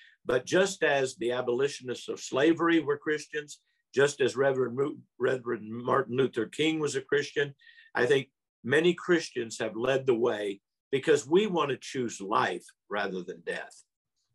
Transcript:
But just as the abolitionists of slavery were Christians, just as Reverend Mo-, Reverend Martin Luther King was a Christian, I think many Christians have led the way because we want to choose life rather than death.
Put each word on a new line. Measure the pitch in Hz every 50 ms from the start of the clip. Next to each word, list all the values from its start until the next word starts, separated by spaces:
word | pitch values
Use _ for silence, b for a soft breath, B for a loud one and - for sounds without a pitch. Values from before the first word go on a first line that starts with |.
| b b b b _
But | - 127 123 -
just | - 120 135 196 185 190 - 160
as | 147 143 139 147 - -
the | - 117 120
abolitionists | 123 127 123 120 120 127 139 143 - - 127 123 117 - - -
of | 101 -
slavery | - - 117 131 147 165 165 - 170 165 165 165
were | 143 143 143 143
Christians, | - 156 151 151 - - - 151 147 143 - - _ _ _ _ _ _ -
just | 123 139 143 - -
as | 131 113 107
Reverend | 123 139 139 135 127 127 120 120
Mo-, | 131 143 147 - - - _ _ -
Reverend | 123 127 131 127 113 120 120 107 107 107
Martin | 113 120 120 123 127 135 135 - 120
Luther | 131 135 117 - 120 107
King | - - - 151 160 160 156
was | 151 143 131
a | 135
Christian, | - - 143 143 143 - - 151 143 143 135 B B B B B B B B
I | 113 120
think | - 139 135 139 - _ _ _ _ _ _
many | - 117 135 156 175 180
Christians | 170 - - - 175 160 165 - - 123 117 113 - -
have | 113 110 98
led | 110 120 131 135 135 135
the | 131 120
way | 113 120 123 113 104 104 101 98 - _ _ _ _ _ _
because | 139 135 - 160 147 - -
we | 135 165 190 220
want | 214 175 165 147 139
to | 127 -
choose | - - - 131 123 110 - -
life | 98 95 113 127 120 98 92 - - - _ _ _ _
rather | 101 104 101 95 92 92
than | 90 92 82 85
death. | 87 95 87 104 - - - - _ _ _ _ _ _ _ _ _ _